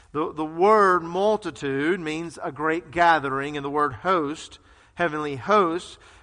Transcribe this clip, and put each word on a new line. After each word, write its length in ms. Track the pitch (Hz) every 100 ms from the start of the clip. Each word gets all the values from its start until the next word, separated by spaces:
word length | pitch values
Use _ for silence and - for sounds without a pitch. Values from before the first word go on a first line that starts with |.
| _
The, 180 | 143 160
the 140 | 151 156
word 580 | 165 196 220 196 180
multitude 960 | 165 175 208 208 170 139 143 135 147 190
means 400 | 156 156 170 139
a 100 | -
great 400 | 131 156 165 170
gathering, 640 | 135 170 160 139 135 143 147
and 60 |
the 60 | 139
word 240 | 147 147
host, 680 | 120 180 185 143 160 - - _ _ _ -
heavenly 400 | 175 151 151 135
host, 640 | 113 208 175 165 - - - -